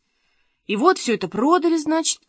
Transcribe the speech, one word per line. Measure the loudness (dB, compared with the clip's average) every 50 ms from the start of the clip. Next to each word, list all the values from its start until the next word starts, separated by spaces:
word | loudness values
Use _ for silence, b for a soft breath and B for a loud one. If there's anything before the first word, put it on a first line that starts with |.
| _ _ _ _ _ _ _ _ _ _ _ _ _
И | -6 -2
вот | 2 2 2 2
всё | 2 0 -2 -2
это | -2 -4
продали, | -6 -4 -2 2 2 2 2 2 0 0
значит, | 0 -2 -2 -2 -2 -2 -4 -6 -6 _